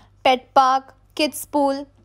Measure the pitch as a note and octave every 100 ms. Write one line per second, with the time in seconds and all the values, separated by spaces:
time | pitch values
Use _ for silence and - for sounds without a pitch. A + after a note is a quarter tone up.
0 | _ _ C4+ B3+ - C#4 C4 C4+ C4 -
1 | _ - D4+ - - D4 C#4 C#4 C#4+ _